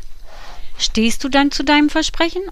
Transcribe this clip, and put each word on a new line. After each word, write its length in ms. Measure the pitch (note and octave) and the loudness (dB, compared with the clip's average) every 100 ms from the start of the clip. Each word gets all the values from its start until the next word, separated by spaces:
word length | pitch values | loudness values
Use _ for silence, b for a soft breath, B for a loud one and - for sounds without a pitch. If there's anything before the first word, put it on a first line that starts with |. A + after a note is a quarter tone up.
| - - B B B B B B | -8 -8 B B B B B B
Stehst 440 | - A3+ A3+ - | 0 2 2 2
du 60 | C#4 | 2
dann 240 | C4+ C#4+ | 2 2
zu 120 | - | 0
deinem 260 | C#4+ D4 D4 | 2 4 4
Versprechen 540 | D#4 D#4 - E4 F4+ F#4+ | 2 0 0 0 -2 -4